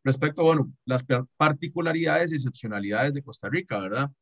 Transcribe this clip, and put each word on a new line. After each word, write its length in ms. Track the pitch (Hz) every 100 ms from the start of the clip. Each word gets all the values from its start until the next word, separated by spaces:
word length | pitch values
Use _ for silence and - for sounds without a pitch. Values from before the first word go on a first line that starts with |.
respecto, 420 | 135 131 151 151
bueno, 280 | 160 156 - - -
las 180 | 127
per-, 220 | 127 123 127 -
particularidades 960 | 156 143 170 170 165 160 165 156 170
y 40 | 156
excepcionalidades 800 | 127 - 110 104 101 107 139
de 100 | 139
Costa 260 | 139 - 98
Rica, 300 | 160 185 110
¿verdad? 300 | 95 113 139 -